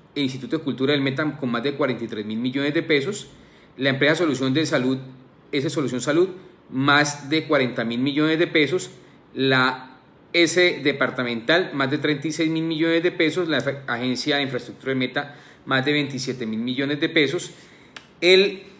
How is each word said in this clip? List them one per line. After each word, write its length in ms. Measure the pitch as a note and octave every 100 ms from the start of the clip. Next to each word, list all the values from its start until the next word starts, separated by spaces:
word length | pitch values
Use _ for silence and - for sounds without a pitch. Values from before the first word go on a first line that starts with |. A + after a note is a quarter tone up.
| -
el 100 | D3
Instituto 340 | C3+ C3 A#2 D#3
de 60 |
Cultura 280 | C#3+ B2+ C3+
del 100 | D3
Meta 360 | C3+ C3+ D#3 D3
con 120 | B2
más 140 | A#2
de 120 | C3+ C#3
cuarenta 280 | C#3+ A2+
y 40 | A2+
tres 160 | G#2+ G#2
mil 120 | A2
millones 360 | B2+ C3+ C#3+
de 100 | D#3
pesos, 440 | C#3 D3 C#3+ G#3+ - - - - - -
la 140 | C#3
empresa 240 | C3+ G3 E3
Solución 380 | E3 B2+ C3
de 120 | C3+ D3+
Salud, 320 | D3+ B2+ C3 - - - - -
ese 160 | C#3+ D3
Solución 320 | D#3+ C3 B2
Salud, 260 | C3+ D3+ F#3 - - - -
más 600 | C3 C#3+ C#3+ D3 - C#3
de 180 | D#3 D#3
cuarenta 380 | D3 B2 A#2 A2+
mil 160 | A#2
millones 360 | C#3 C#3+ D#3 D#3+
de 100 | E3+
pesos, 440 | D#3+ C#3 F3+ - - - - -
la 640 | B2 C3+ C3 B2+ B2+ - - - - -
S 480 | F3 E3 F3+ F3+ C#3
Departamental, 880 | C#3+ C3+ B2+ - B2 A#2 A2 E3+ F#3
más 160 | C#3+ C3+
de 80 | C#3+
treinta 300 | D3 D3 D#3+
y 60 |
seis 180 | D#3 D#3+
mil 140 | D#3+ E3
millones 360 | D#3+ E3 E3
de 120 | F3
pesos, 340 | F3 D#3+ D#3+ E3+
la 120 | C#3 C3+ C3+ -
Agencia 480 | A#2+ B2+ A#2+ D3+ C#3+
de 80 |
Infraestructura 460 | C3+ B2+ - G#2 C3
del 100 | C3
Meta, 400 | B2+ D3 C3+ - - - -
más 200 | C3 C3+
de 80 |
veintisiete 520 | D3 C#3 B2+ B2+ - A2+
mil 140 | A2
millones 400 | A#2+ B2+ C#3 D3
de 80 | D#3+
pesos, 440 | D#3+ C#3 E3+ - - - - - - - -
el 440 | B2+ F#3+ G3 F#3+ -